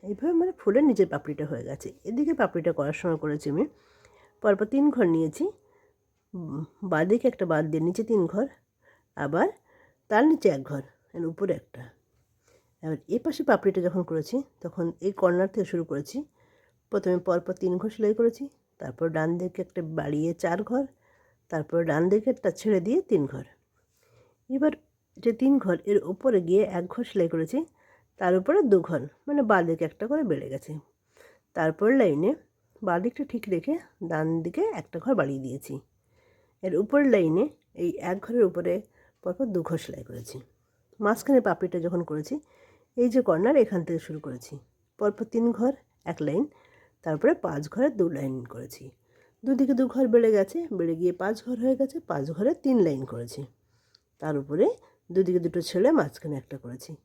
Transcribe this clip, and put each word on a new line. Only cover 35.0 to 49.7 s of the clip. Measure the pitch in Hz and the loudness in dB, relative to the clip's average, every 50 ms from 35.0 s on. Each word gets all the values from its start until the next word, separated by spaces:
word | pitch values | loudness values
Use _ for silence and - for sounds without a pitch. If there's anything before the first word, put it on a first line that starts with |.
| 160 240 269 | -2 0 0
বাড়িয়ে | 196 147 135 139 135 | 0 0 -2 -2 -6
দিয়েছি। | 131 131 123 - - - 143 135 - _ _ _ _ _ _ _ _ _ _ _ _ _ _ _ - | -8 -8 -10 -10 -10 -12 -12 -12 -14 _ _ _ _ _ _ _ _ _ _ _ _ _ _ _ -6
এর | 190 170 | -2 0
উপর | 160 214 208 - 285 294 | 0 0 4 4 4 6
লাইনে | 269 233 208 175 160 160 185 247 302 - _ _ _ _ | 6 6 4 4 4 4 2 0 0 -4 _ _ _ _
এই | - 175 175 - | -6 -4 -4 -4
এক | - - 175 185 202 | -4 -4 -4 -6 -6
ঘরের | - - 233 247 220 | -6 -2 2 4 4
উপরে | 185 160 175 175 175 175 196 214 _ _ _ _ _ _ _ - | 4 2 -2 -2 -2 -2 -2 -4 _ _ _ _ _ _ _ -8
পরপর | 180 180 - 269 | -8 -4 -4 -4
দু | 233 190 180 | -2 -2 -4
ঘর | 160 - 165 | -2 -2 -4
সেলাই | 156 - - - - 117 | -6 -6 -8 -14 -14 -14
করেছি। | - 120 120 117 - - - - _ _ _ _ _ _ _ _ _ _ _ | -14 -14 -16 -16 -14 -16 -18 -18 _ _ _ _ _ _ _ _ _ _ _
মাঝখানে | 214 208 220 233 - - 277 254 | 0 0 0 0 2 4 4 4
পাপড়িটা | 214 208 170 - - 180 - 180 | 6 4 0 0 -2 -4 -2 -2
যখন | 160 175 180 175 170 | -2 -2 -2 -2 -4
করেছি, | - 156 151 151 - 262 302 _ _ _ _ _ _ _ _ _ _ _ | -4 -6 -6 -6 -6 -8 -10 _ _ _ _ _ _ _ _ _ _ _
এই | 247 240 247 | 2 2 4
যে | 220 262 | 4 2
কর্নার, | 247 - 165 160 190 233 302 | 2 4 2 2 2 4 4
এখান | 285 226 214 208 175 160 | 4 4 4 0 -4 -2
থেকে | 147 170 160 | -2 -6 -6
শুরু | - - 156 156 | -6 -8 -14 -12
করেছি, | - 143 127 123 - - 143 139 _ _ _ _ _ _ _ - | -12 -12 -14 -14 -14 -16 -18 -18 _ _ _ _ _ _ _ -2
পরপর | 208 208 202 - 226 | -2 -2 -2 -2 -10
তিন | - - 233 233 233 | -4 -2 0 2 2
ঘর | 226 196 226 254 277 - _ _ _ _ _ | 2 2 0 0 0 -2 _ _ _ _ _
এক | - 165 - | -10 -6 -4
লাইন, | 151 147 143 190 285 294 _ _ _ _ _ _ _ _ _ _ _ | -2 -2 0 0 -2 -2 _ _ _ _ _ _ _ _ _ _ _
তারপরে | 165 156 151 - 262 330 | -4 -4 2 2 2 2
পাঁচ | - - - 156 143 151 151 | 2 -2 -6 -6 -6 -8 -8
ঘরে | - 190 262 294 | -2 0 0 0
দু | 247 208 180 170 | 2 0 -2 0
লাইন | 160 139 139 135 131 131 123 | 0 -4 -6 -6 -6 -8 -10
করেছি। | 117 - 110 131 123 - - 139 131 _ _ _ _ _ _ _ _ _ _ - | -12 -14 -16 -16 -16 -18 -20 -20 -20 _ _ _ _ _ _ _ _ _ _ -2
দুদিকে | 247 269 240 277 247 | -2 0 2 2 2